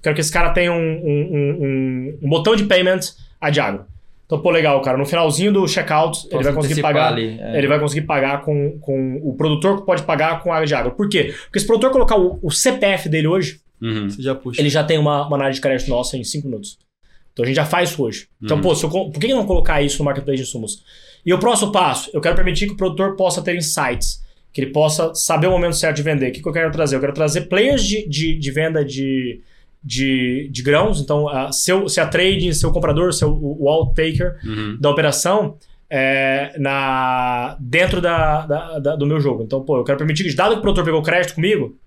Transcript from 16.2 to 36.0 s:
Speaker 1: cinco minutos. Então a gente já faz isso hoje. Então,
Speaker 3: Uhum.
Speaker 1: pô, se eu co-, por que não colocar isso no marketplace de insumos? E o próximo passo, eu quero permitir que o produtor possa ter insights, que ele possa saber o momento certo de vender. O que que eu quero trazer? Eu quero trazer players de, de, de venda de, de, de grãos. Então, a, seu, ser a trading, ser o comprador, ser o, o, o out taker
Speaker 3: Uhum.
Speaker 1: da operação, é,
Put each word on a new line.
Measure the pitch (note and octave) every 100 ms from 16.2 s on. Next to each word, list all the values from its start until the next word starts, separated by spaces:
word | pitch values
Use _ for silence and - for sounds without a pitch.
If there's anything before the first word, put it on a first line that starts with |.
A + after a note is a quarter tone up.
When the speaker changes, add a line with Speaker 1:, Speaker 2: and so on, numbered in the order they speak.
Speaker 1:
cinco | A2+ D3+ C#3
minutos. | A2+ G2+ - _ _ _ - -
Então | -
a | A#2+
gente | C3+
já | D3+
faz | F3 F3+
isso | D3+
hoje. | B2 G2+ - _
Então, | G#2+ -
Speaker 3:
Uhum. |
Speaker 1:
pô, | F3+
se | D#3
eu | D#3+
co-, | F3 F3+
por | D3+
que | A3
não | C4
colocar | G3+ F3+ - D3+
isso | C#3+ -
no |
marketplace | D3 C3+ C3+ C3+
de | C3
insumos? | B2 A2 - _ - - - E3
E |
o | D3+
próximo | A#3 C#4+ G3+
passo, | G3+ E3+ A#2+ -
eu | D#3
quero | E3 F3
permitir | F#3 - G3+
que |
o | -
produtor | F#3 D#3+ G3 G3
possa | F#3 F3+
ter | E3 F3
insights, | D#3 - C3+ B2 - - - - _
que | -
ele | C3+
possa | C#3+ D#3 D#3 D#3+
saber | D#3+ - D#3+ F3
o |
momento | F#3 F3
certo | D#3 E3 D3
de |
vender. | D3 D3 C3
O |
que | -
que | E3+
eu |
quero | D#3+ D#3+
trazer? | D#3 D3+ C3
Eu |
quero | C#3
trazer | C#3+ D#3 E3+
players | D#3 F#3 B3 C#4
de, | G3+ G#3 F#3
de, | C#3+ D#3+ D#3+
de | C#3+
venda | C#3 D#3+ D#3+
de, | C#3 C3 C3+ C3 B2+ A2+ - - _ _
de, | C#3 A#2 C3+ C3 B2 B2+ D3
de | B2
grãos. | B2+ D3 G3+ D3
Então, | C#3+ D3 D3
a, | C#3 C#3
seu, | C3+ - F#3+ G3
ser | -
a | D#3+
trading, | E3+ F#3 G3 F3+
ser | D3+ E3
o |
comprador, | - D#3 D3 F3+
ser | D#3 -
o, |
o, | - D3 C#3
o | C#3
out | D#3+ D3+
taker | - D#3+ D3 C3+ C3 A2
Speaker 3:
Uhum. | G#2+ G#2+ A2
Speaker 1:
da | D3
operação, | C#3+ D3+ C#3 F3 F#3 E3+ D3+ - - _
é, | C#3+